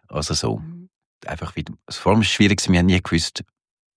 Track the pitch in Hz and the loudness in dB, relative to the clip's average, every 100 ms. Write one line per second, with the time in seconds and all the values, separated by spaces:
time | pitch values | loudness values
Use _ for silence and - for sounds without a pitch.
0 | _ 76 76 76 57 55 160 170 185 _ | _ -8 -4 -2 -2 -6 -8 -16 -20 _
1 | _ _ - 82 80 - - - - - | _ _ -12 -10 -10 -10 -12 -12 -14 -4
2 | 92 107 101 - 101 101 - 90 90 92 | 2 4 4 4 2 2 2 4 4 2
3 | - 85 - - - _ _ _ _ | 2 -2 -2 -8 -14 _ _ _ _